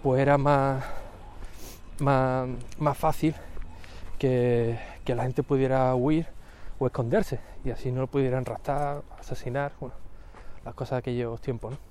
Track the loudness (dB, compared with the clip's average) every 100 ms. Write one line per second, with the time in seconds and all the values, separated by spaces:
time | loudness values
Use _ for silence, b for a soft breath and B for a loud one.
0 | 4 4 6 6 6 6 4 0 B B
1 | B B B B B B B B -12 0
2 | 4 4 4 2 -2 -6 -8 -2 0 2
3 | 0 4 0 0 B B B B B B
4 | B 0 2 4 4 4 2 -2 B B
5 | -2 0 0 0 2 2 4 4 4 4
6 | 4 2 0 -8 B B B 0 0 0
7 | 2 2 2 -2 B B -4 -2 -2 -2
8 | 0 2 4 2 -2 -4 -2 0 0 -2
9 | -8 -14 -6 -6 -2 -2 -2 -6 -10 -8
10 | -10 B B B B B -10 -6 -2 -2
11 | 0 -2 -2 -4 -4 -4 -6 -10 -12